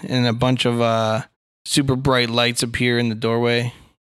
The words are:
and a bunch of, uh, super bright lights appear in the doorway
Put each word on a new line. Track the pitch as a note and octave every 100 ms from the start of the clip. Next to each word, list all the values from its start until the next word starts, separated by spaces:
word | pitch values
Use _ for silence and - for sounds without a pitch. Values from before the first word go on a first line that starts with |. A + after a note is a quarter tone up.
| -
and | B2+ A#2+
a |
bunch | A#2 B2+ B2+ B2
of, | A#2+
uh, | A#2 A2+ A2 A2 - _ _ _ -
super | - C#3 C3
bright | C3+ B2+ A#2
lights | A#2 A#2+ A#2
appear | A#2+ A#2 B2 A#2+
in | A#2+
the | A2
doorway | A2+ A#2 A#2+ A#2+ A#2+ - - _ _ _